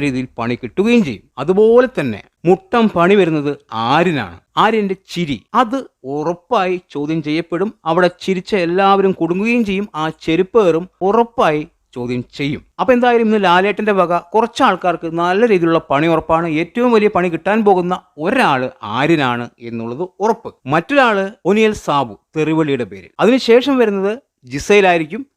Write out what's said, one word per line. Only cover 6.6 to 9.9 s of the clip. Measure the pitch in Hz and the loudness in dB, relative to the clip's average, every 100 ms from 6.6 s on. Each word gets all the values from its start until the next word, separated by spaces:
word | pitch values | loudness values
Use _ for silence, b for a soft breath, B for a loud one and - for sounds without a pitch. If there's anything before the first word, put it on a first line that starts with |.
| 185 180 _ | 0 -4 _
ചോദ്യം | 143 147 160 151 | -8 -4 -4 -2
ചെയ്യപ്പെടും. | 156 165 170 208 - 160 | -4 -4 -4 -4 -6 -2
അവിടെ | 165 180 - | 0 0 -2
ചിരിച്ച | - 185 - 202 170 | -4 -4 -2 -2 0
എല്ലാവരും | 180 196 196 190 - | 0 2 4 2 0
കുടുങ്ങുകയും | 165 180 220 240 208 | -2 -2 0 0 0
ചെയ്യും. | 190 208 | -4 -6